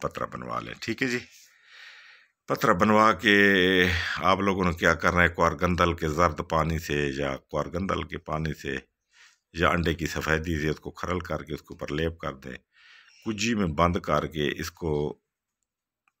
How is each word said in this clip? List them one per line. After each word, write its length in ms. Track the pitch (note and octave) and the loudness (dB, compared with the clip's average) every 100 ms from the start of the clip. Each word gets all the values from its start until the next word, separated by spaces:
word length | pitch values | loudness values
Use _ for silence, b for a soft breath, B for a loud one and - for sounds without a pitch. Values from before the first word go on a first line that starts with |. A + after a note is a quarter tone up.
पत्रा 240 | - - B1 | -8 -6 -8
बनवा 320 | B1 B1 A#1 | -8 -10 -8
लें, 160 | A1+ A1 | -10 -10
ठीक 220 | - A2 | -6 -2
है 60 | C3 | -2
जी। 120 | A#2+ - B B B B B B B B B B B - | -4 -8 B B B B B B B B B B B -6
पत्रा 260 | C#3 B2 F#2 | 0 2 4
बनवा 360 | G#2+ G#2+ A2 F#2+ | 6 6 6 4
के 720 | A2 G2+ G2+ G2 F#2 F#2 F2+ F2 B B | 4 6 6 6 4 4 2 0 B B
आप 180 | E2+ F#2+ | 2 2
लोगों 220 | G2 F#2+ | 2 0
ने 100 | F2+ | 0
क्या 200 | E2+ F2+ E2 | 2 2 2
करना 260 | F2+ F2 | 2 4
है, 80 | E2+ | 2
क्वारगंदल 640 | E2+ E2 - F2+ F2+ E2+ | 4 2 2 0 2 2
के 220 | D#2+ D#2+ D2+ | 0 -2 2
जर्द 260 | F2 D#2 E2 | 2 0 -2
पानी 300 | D#2+ D#2+ D#2+ | 0 0 -2
से 280 | - D2 C#2+ | -4 -2 -2
या 220 | C2+ C#2 C2 | -4 -6 -6
क्वारगंदल 680 | _ D2+ C#2 E2+ F#2+ E2+ | _ -6 -6 -6 -4 -4
के 140 | D#2+ E2 - | -6 -10 -8
पानी 280 | D#2 D#2 D2+ | -6 -4 -6
से 320 | C#2+ C2 - _ _ b b b _ | -8 -8 -10 _ _ b b b _
या 140 | E2 E2+ | 0 2
अंडे 260 | F2 E2 | 2 0
की 120 | D#2 D2+ | -2 -4
सफ़ेदी 520 | D2+ D2+ D#2+ E2 D#2+ | -4 0 0 0 -2
से 120 | D2+ | -2
उसको 220 | D2+ - | -4 -8
खरल 300 | - E2+ F2+ | -10 -6 -6
करके 320 | F2 D2+ C#2+ | -6 -8 -8
उसके 200 | D2+ - | -12 -12
ऊपर 160 | - - | -12 -8
लेप 280 | D2 E2 E2 | -4 -4 -4
कर 140 | D2+ C#2 | -10 -12
दें। 220 | C2 B1 _ B B B B B A2+ | -14 -18 _ B B B B B -10
कुजी 280 | G#2+ A2 | -4 -2
में 200 | G#2+ F2+ | 0 0
बंद 260 | D2 F2 F2+ | 2 2 2
करके 480 | - D2+ D2 D#2 C#2 | 0 -2 -2 -2 -2
इसको 680 | - E2 - E2 D2 D2 - _ _ _ _ _ _ _ _ _ _ | -4 -8 -6 -4 -2 -4 -8 _ _ _ _ _ _ _ _ _ _